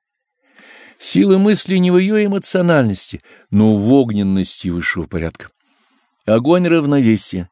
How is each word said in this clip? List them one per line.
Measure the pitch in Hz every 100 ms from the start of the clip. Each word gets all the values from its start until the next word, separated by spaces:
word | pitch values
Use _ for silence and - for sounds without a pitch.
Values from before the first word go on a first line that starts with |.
| _ _ _ _ _ _ - - - _
Сила | - 180 196 190
мысли | 202 196 - 185
не | 180
в | 180
её | 190 214 208
эмоциональности, | 196 - 190 175 156 117 95 - - - _ _
но | 101 110 107
в | 107
огненности | 139 120 104 98 95 90 - 92
высшего | 87 85 90 80
порядка. | 85 82 - - _ _ _ _ _ _ _ -
Огонь | 113 135 175 175
равновесия, | 165 143 143 117 107 - 92 87